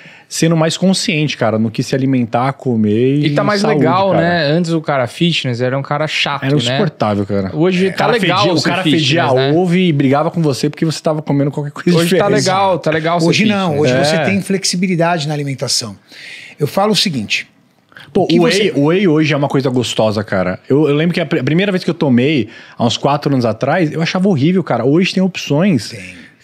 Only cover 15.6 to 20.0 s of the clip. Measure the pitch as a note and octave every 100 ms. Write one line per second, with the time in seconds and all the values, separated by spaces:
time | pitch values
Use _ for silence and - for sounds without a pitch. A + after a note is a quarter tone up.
15.6 | B2 - A2+ G2 _ - - - - -
16.6 | C#3+ - G#3+ G3 G#3 C3+ G2+ - - _
17.6 | _ _ _ - - G3+ D3 E3+ E3 F#3+
18.6 | G3+ C#3 C#3+ F#3 G3 D3+ D3 C#3+ - C#3+
19.6 | C3 B2+ A2 -